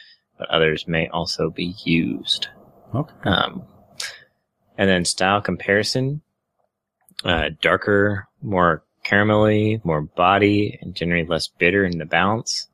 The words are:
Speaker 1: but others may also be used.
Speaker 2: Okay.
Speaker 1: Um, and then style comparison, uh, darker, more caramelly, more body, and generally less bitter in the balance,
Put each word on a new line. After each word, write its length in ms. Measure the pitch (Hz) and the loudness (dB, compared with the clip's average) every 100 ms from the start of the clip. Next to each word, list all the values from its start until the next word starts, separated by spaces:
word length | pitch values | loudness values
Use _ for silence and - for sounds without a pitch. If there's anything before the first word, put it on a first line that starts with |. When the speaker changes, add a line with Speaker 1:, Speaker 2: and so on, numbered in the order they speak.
| - _ _ - | -20 _ _ -14
Speaker 1:
but 100 | - | -2
others 380 | 85 80 78 - | 2 2 0 -4
may 200 | 82 82 | -4 -4
also 400 | 82 82 - 82 | -6 -6 -4 -6
be 240 | 82 87 - | -4 -8 -6
used. 640 | 85 82 69 - - - - - - _ - 120 | -2 0 0 -4 -6 -6 -8 -14 -20 _ -8 -6
Speaker 2:
Okay. 180 | 156 - - | -6 -6 -2
Speaker 1:
Um, 340 | 90 127 - - _ _ - - - - _ _ _ _ - | 0 -2 -6 -16 _ _ -14 -14 -14 -20 _ _ _ _ -2
and 120 | 98 | 2
then 160 | 92 85 | 2 0
style 360 | - 92 101 | 0 2 2
comparison, 800 | 95 87 - 101 - 131 131 151 - _ _ _ _ _ _ _ _ - 95 | -2 -4 0 0 0 -2 -4 -6 -12 _ _ _ _ _ _ _ _ -6 -2
uh, 240 | 82 76 78 | 0 -2 -2
darker, 680 | 82 92 - 101 104 98 - _ | 0 0 2 2 2 -2 -10 _
more 420 | 113 92 87 78 _ _ - | -2 2 2 2 _ _ 0
caramelly, 800 | 101 104 107 107 107 107 110 85 | 2 4 4 4 2 0 -2 -2
more 160 | 78 | -2
body, 760 | 76 - 87 98 101 104 104 - | -4 0 2 4 4 4 0 -6
and 140 | 87 - | -14 -6
generally 300 | 85 87 82 | -2 -2 -2
less 220 | 80 - | -4 -6
bitter 380 | - 87 101 92 | 0 2 2 0
in 120 | 85 | -2
the 60 | 78 | -2
balance, 640 | 85 95 113 - - - | 0 0 -2 -6 -8 -10